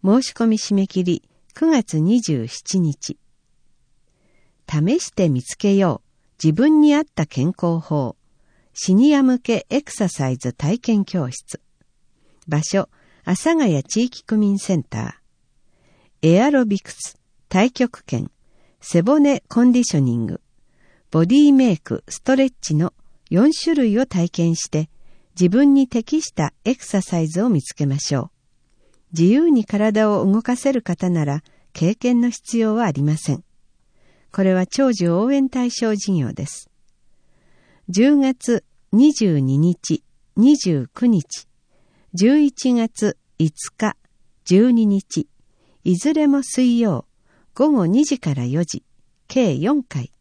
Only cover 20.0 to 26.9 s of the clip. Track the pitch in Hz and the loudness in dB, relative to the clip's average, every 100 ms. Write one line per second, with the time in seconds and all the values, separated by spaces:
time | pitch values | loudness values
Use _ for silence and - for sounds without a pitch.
20 | 135 117 113 85 _ _ _ _ _ _ | 0 -2 -4 -8 _ _ _ _ _ _
21 | _ 160 170 262 294 269 254 165 - - | _ -2 2 4 6 6 4 0 -4 -10
22 | - - - 262 269 _ - 151 175 _ | -10 -10 -2 0 0 _ -4 -2 -2 _
23 | - _ _ 170 269 320 - 302 240 208 | -20 _ _ 2 2 2 -2 0 0 0
24 | 262 185 170 - 170 165 - - 156 - | -2 -2 -4 -2 -2 -2 -4 -6 -6 -12
25 | - - _ - 180 208 285 277 262 240 | -20 -20 _ 0 2 4 4 4 2 -2
26 | 226 311 - - 151 _ - 254 - | -4 -4 -4 -6 -6 _ -6 -6 -4